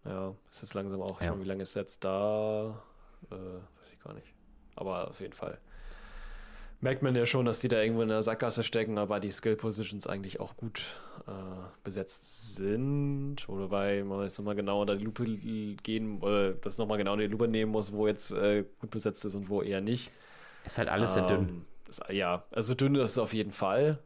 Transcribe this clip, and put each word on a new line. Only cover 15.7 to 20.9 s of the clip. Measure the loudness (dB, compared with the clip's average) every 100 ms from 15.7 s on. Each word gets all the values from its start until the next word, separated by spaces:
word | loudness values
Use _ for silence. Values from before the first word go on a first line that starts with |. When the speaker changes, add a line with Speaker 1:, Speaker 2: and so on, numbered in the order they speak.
| -6
Speaker 1:
gehen, | -2 -2 -2 -2
äh, | 2 4 4 2
das | -2 -2
nochmal | 2 2
genau | 4
in | 2
die | 2
Lupe | 2 4
nehmen | 4 4
muss, | 2 0
wo | 2 2
jetzt, | 2 0
äh, | 4 4 4 2 -6
gut | -8
besetzt | -2 -2 0 -2
ist | -4
und | -2
wo | 0
eher | 0 0
nicht. | 0 0 -2 -12 -20 -20 -20 -14 -4
Speaker 2:
Ist | 0
halt |
alles | 2